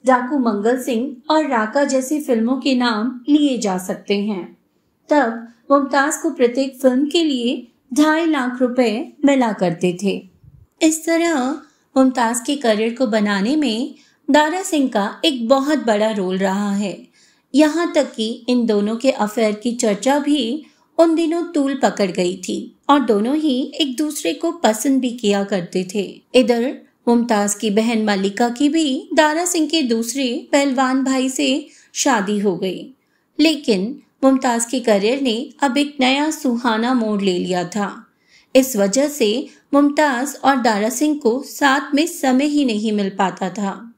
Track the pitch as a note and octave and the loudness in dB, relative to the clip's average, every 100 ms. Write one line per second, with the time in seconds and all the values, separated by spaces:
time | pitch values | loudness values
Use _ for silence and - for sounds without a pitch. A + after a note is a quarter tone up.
0 | A#3+ B3 B3 C#4+ A#3 G3+ G#3+ B3+ - A3 | 4 2 2 0 0 0 0 0 -2 -4
1 | C4+ - - D#4 C#4+ A#3 G#3+ C#4+ C#4 C4 | -4 -8 0 0 2 -2 0 0 0 0
2 | C4 D4+ D4 A#3 A3+ C4+ C#4 B3 A#3+ G#3+ | -2 -4 0 0 0 0 0 0 0 0
3 | A#3+ B3 - D4 D4 A#3+ G3 F#3 - - | -4 -6 0 2 2 0 -2 -2 -4 -8
4 | - G3+ G3+ F#3+ - - _ _ _ _ | -2 -2 -2 -6 -8 -18 _ _ _ _
5 | - D4 A#3 A#3 - _ _ C#4 C#4 C#4+ | 0 2 2 -2 -14 _ _ 2 2 0
6 | C#4+ D#4 E4 - A#3+ A#3+ C4+ - C4 B3+ | 0 -2 -4 0 0 2 -4 2 2 2
7 | D4 F4 D#4+ B3+ A#3 C4+ - _ _ C4 | 0 0 0 0 -2 -4 -8 _ _ 2
8 | D4+ D#4 E4 D4 B3 B3 B3 B3 A#3 G#3+ | 4 4 2 0 -2 -2 0 2 0 0
9 | E4+ - C#4 C#4 A#3 G3+ F3+ E3+ F3+ F3 | -6 0 2 4 2 0 -2 0 -2 -2
10 | G3 F#3 - _ - - _ _ D#4+ D#4 | -4 -4 -10 _ -20 -20 _ _ 0 0
11 | - E4 E4+ D4+ B3+ D#4 - _ _ C4 | -2 0 2 0 -2 -6 -12 _ _ 2
12 | C4 C4 A3+ A#3+ - C#4+ A#3 G#3 A3+ A#3 | 2 2 -2 -2 -4 -2 0 0 -2 -2
13 | B3+ G#3+ G#3 G3+ G#3 D#4 C4+ A3 D4 - | 0 0 0 0 0 0 0 -2 -6 -10
14 | _ _ - C#4 D4+ F4+ G4 D4+ B3+ A3+ | _ _ 2 4 4 0 -2 0 0 0
15 | G3+ - E4 C4 A3+ C4+ C#4 D4+ A3+ G#3 | -2 -2 -2 -2 2 2 2 0 0 0
16 | A3 G#3 F#3 F#3 G3 G3 G#3 G3+ G#3 - | 0 0 -2 0 0 0 -2 -2 -4 -8
17 | - _ _ _ _ C4 D4+ D#4+ E4+ D#4 | -16 _ _ _ _ 4 4 2 0 0
18 | B3+ - A3 A#3 - B3 A3 G#3 G#3 A3+ | 0 -4 -6 -6 -2 0 2 0 0 0
19 | C4 - G#3 A#3+ G#3+ G#3 B3 A#3+ A3 G3 | 0 0 -2 0 0 0 -4 -2 0 0
20 | C4 C4+ C#4+ D4 A3+ D4+ - _ _ - | 0 0 2 0 0 -6 -10 _ _ 2
21 | E4 D#4+ E4 E4+ E4+ D#4+ C4+ C4+ A3 - | 4 4 0 -2 -2 -2 -2 0 -2 0
22 | G3 E3+ F3+ F#3 - - - _ - C#4+ | -2 0 -2 -4 -8 -8 -10 _ 2 2
23 | A#3+ G3+ A3+ D4+ D#4 B3 D4 - C#4+ B3 | 4 0 0 0 0 -2 -4 -4 -4 -2
24 | D4+ D4 E4 D4+ E4 E4+ A3 A3 C#4+ C4+ | -4 -4 -6 -4 -6 0 -2 0 0 0
25 | B3 B3 G#3 G3+ G3 G3 E3+ F3+ F#3 G#3 | -2 -2 0 0 -2 -4 -4 -6 -4 -6
26 | F#3 - _ B3 A3+ A#3 B3+ - - _ | -6 -12 _ 2 4 0 -2 -6 -18 _
27 | - A#3+ A#3 G#3+ G3+ - A3+ G3+ A3 A3+ | 0 0 2 0 0 -2 0 0 0 0
28 | G#3+ G3 G3 G3+ A#3+ A#3+ D4 D#4+ D4+ C4 | 0 0 -2 0 -2 2 0 2 0 -4
29 | G#4 D#4+ D4+ D#4 F4+ E4+ D4+ D#4+ B3 A3+ | 0 2 2 2 -2 -2 0 0 0 -2
30 | A3+ C4+ B3+ A#3+ - D4 C#4 B3+ B3+ C4 | -2 -4 -4 -4 0 0 2 0 0 0
31 | C4 C4 C4 C4 C#4 C#4 - - _ - | 0 0 -2 0 0 0 -4 -20 _ -2
32 | D4 A#3 G3 G#3 G3+ F3 F#3+ F3 A#3+ - | 0 0 0 0 0 -2 -4 -6 -14 -20
33 | _ _ _ - D#4 D4 - G3 G3+ - | _ _ _ 2 2 2 0 0 -2 -8
34 | _ _ C4+ C4 C4 A#3 A#3 C4 A#3 G3+ | _ _ 2 4 0 -2 -2 -2 2 2
35 | G#3 C#4 C4+ A3 D4 - C#4 C#4+ D4 D4 | 2 0 -2 -2 -6 -2 0 0 -2 0
36 | B3+ C#4 D4+ D4+ C4+ A#3 A#3+ A3 A#3 B3+ | 0 2 0 -2 -2 0 0 0 0 0
37 | G#3+ G#3 G3 F3+ F3+ F3+ F3 G#3+ G3 - | 0 0 0 0 -2 -2 -4 -4 -6 -8
38 | - _ _ _ _ C4 C4 G#3 G3 A#3 | -20 _ _ _ _ 2 2 0 0 2
39 | D4 D4 G#3+ A#3 - - _ C#4+ C#4+ C#4+ | -2 0 0 0 -6 -16 _ 2 2 2
40 | D4+ A#3+ C#4+ - C4+ C4+ A#3 G#3 A3 B3+ | 0 0 -4 -2 0 2 2 0 -2 0
41 | D4+ D4 A3+ B3+ - - C#4 C#4 C#4+ C#4 | -2 0 0 -2 -6 -2 0 2 0 0
42 | E4 - C4 B3+ D4 D4 C4 G#3 A3 G#3 | 0 -2 0 2 2 0 0 0 -2 -2
43 | G3 F#3+ F#3+ F3+ F#3+ F#3 G3 - - | -2 -2 -2 -2 -8 -4 -6 -6 -16